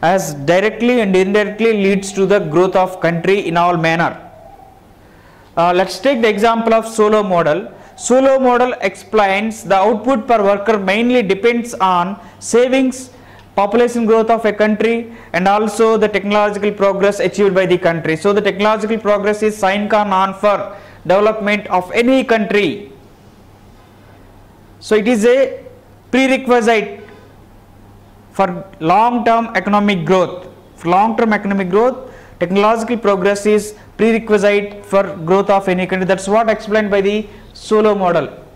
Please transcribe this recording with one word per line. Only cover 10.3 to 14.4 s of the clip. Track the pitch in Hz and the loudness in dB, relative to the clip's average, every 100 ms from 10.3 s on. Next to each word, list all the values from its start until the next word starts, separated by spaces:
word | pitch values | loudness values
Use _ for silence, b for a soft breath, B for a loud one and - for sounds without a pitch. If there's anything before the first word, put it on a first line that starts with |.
| 226 | 2
worker | 196 202 208 214 | 2 0 0 -2
mainly | 190 208 240 247 | 0 0 0 0
depends | 190 190 233 240 233 | 0 0 0 0 -4
on | - 190 180 185 202 B B | -2 0 0 -2 -6 B B
savings, | - 233 254 269 262 - - B B B B - | -2 2 4 2 0 -2 -12 B B B B -4
population | 202 233 240 240 220 | 0 2 0 0 2
growth | 226 220 | 2 2
of | 226 | 0